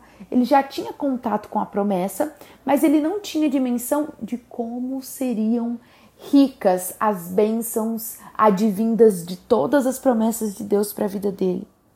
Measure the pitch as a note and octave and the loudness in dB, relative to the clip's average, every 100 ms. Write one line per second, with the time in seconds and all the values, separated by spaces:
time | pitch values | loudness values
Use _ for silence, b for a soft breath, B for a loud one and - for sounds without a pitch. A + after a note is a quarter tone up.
0 | B B F#3+ B3 A#3+ C#4 C#4 - A4+ - | B B -4 0 4 2 2 -6 -10 -6
1 | C#4+ B3 A3+ G#3 - G#3+ G3 G3+ G3+ F#3 | -4 -4 -4 -6 -4 -6 -4 -2 -2 -2
2 | F#3+ - D4+ - B B C#4 C#4 D4+ D4+ | -2 -4 -6 -8 B B -2 2 4 2
3 | D#4 G4+ - D#4 D4+ C#4 B3+ A#3+ B3 D4 | 0 -4 -4 -2 0 0 0 -2 -2 -2
4 | D4+ - G#3+ A#3+ - - A#3 B3 B3+ C4 | -2 -8 -10 -10 -10 -10 -8 -8 -8 -8
5 | C4 - B3+ A3 G#3+ A#3+ A#3 A#3 b b | -10 -6 -4 -2 0 0 -2 -8 b b
6 | b _ - C#4 C4+ - G3 F3+ F3+ - | b _ 2 4 4 2 2 2 -2 -2
7 | A3 F#3+ E3+ F#3 G#3+ A3+ A3 A3+ A3 A3+ | -2 -2 -2 2 2 0 -4 -4 -2 -4
8 | - - B - A3 F#3 A3 F#3+ A3+ A3+ | -8 -14 B 2 4 4 2 2 0 6
9 | A3 F3+ E3+ F#3 - B3 C#4 C#4+ B3+ B3 | 6 6 -4 -12 0 0 2 2 2 0
10 | C4+ A3+ A3 A3+ A3 G3 G3+ G3+ G#3 - | 0 2 0 -2 -6 -8 -2 0 0 -4
11 | G#3 G3 G3+ F#3 F#3 F3+ - _ _ | -6 -4 -6 -2 -2 -2 -8 _ _